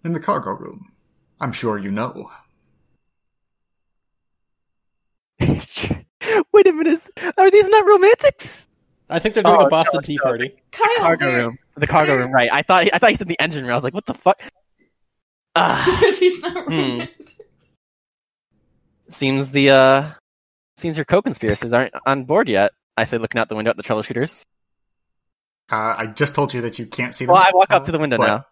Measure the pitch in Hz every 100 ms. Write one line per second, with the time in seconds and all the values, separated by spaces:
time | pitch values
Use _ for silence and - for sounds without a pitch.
0 | 165 170 - 196 95 - - - - _
1 | _ _ _ _ 139 - 120 104 98 101
2 | 123 - - - _ _ _ _ _ _
3 | _ _ _ _ _ _ _ _ _ _
4 | _ _ _ _ _ _ _ _ _ _
5 | _ _ _ _ - - - - - -
6 | - _ - 440 - 415 392 311 320 320
7 | - - 349 - 381 403 392 427 392 415
8 | 392 480 587 - - - - _ _ _
9 | _ 170 214 214 180 175 139 160 160 139
10 | 139 147 135 117 131 _ _ - 440 466
11 | 165 165 143 123 117 117 _ - 143 165
12 | 151 135 123 131 120 139 151 185 175 226
13 | 233 220 185 170 156 151 123 120 127 180
14 | - - - - - _ _ _ _ _
15 | _ _ _ _ _ - 170 - - 359
16 | 403 - 359 359 349 349 - 160 135 120
17 | 120 _ - _ - _ _ _ _ _
18 | _ _ _ _ _ _ _ _ _ _
19 | _ - 139 135 135 139 139 135 131 135
20 | 151 - _ _ _ _ _ - 170 156
21 | 156 185 - - 110 104 117 120 131 -
22 | 131 139 127 170 226 98 104 _ _ -
23 | 110 117 113 120 113 110 110 110 - 110
24 | 110 117 147 - - _ _ _ _ _
25 | _ _ _ _ _ _ _ 110 110 113
26 | 110 107 143 147 143 127 117 - 113 -
27 | 123 - 127 185 190 185 190 190 143 165
28 | 151 117 104 107 -